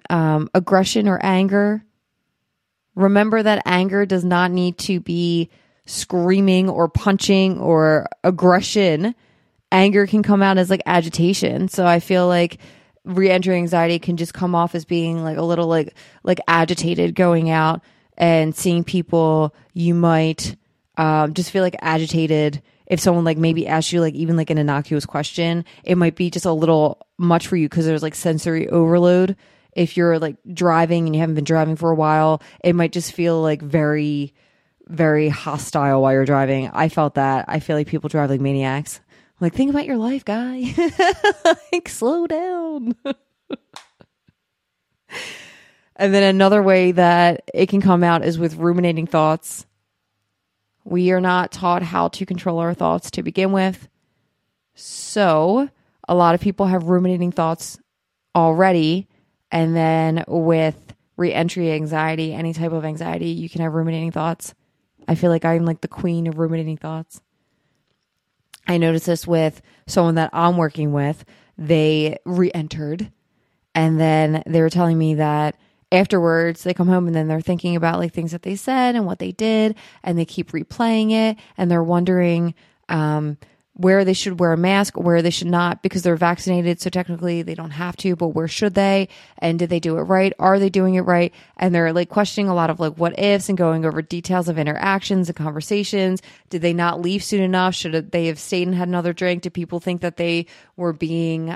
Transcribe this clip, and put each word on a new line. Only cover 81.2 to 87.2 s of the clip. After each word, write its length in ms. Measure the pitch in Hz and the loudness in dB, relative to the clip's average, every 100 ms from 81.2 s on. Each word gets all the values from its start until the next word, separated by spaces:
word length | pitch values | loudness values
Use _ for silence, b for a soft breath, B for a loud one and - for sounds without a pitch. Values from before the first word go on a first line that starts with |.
| 220 214 B - | 0 -2 B -4
and 120 | 175 | 0
they're 140 | 170 | 0
wondering, 720 | 165 175 180 180 175 170 170 b b b - | 2 0 2 2 2 0 -2 b b b -6
um, 500 | 165 151 151 151 147 b b _ | -2 -2 -2 -4 -8 b b _
where 300 | - 185 196 | -2 2 4
they 100 | 190 | 2
should 260 | 190 196 175 | 0 -4 -2
wear 120 | 170 | 0
a 60 | 165 | 2
mask, 400 | 180 196 202 - | 2 2 0 -2
where 240 | 175 170 | 0 2
they 80 | 170 | 2
should 180 | - 175 | -2 -2
not, 340 | 175 175 170 | 0 0 -2
because 220 | 185 185 | -6 -2
they're 140 | 175 165 | 0 0
vaccinated. 640 | 170 175 185 175 175 170 | 0 0 -2 -2 -2 -4
So 80 | 185 | -4
technically 520 | 180 180 170 | -6 -6 -6